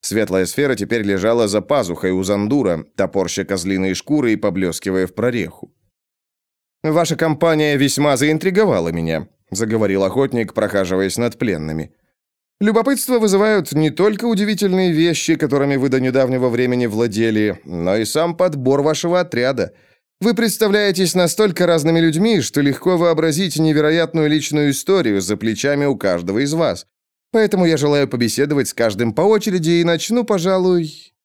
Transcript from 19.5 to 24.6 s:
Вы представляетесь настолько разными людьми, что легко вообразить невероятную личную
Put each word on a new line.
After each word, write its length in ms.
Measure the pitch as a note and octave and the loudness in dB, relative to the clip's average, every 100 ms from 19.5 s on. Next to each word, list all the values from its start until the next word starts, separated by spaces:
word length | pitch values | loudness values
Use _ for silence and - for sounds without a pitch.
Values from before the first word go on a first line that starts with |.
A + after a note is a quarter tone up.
| C3+ F2 _ _ _ _ _ | -2 -4 _ _ _ _ _
Вы 140 | G3 | -2
представляетесь 800 | A3+ A#3 - G#3+ G#3 G#3 F3+ F3+ | 0 0 0 0 2 0 0 0
настолько 520 | F3+ F3 - G#3+ E3 F3 | 2 0 2 0 2 2
разными 340 | E3 D3+ E3 | 2 2 2
людьми, 400 | E3 D#3 G#3+ G#3+ | 2 2 2 2
что 200 | B2 - | 0 0
легко 360 | C#3+ C#3 - F3+ | 0 0 0 2
вообразить 600 | E3+ D#3+ D#3+ D3 F#3+ D3+ | 2 2 0 0 -2 0
невероятную 720 | D#3+ D3+ D3+ E3 D#3+ D#3+ D3+ | 0 2 2 2 0 0 0
личную 420 | D3+ C#3+ D3+ | 0 0 0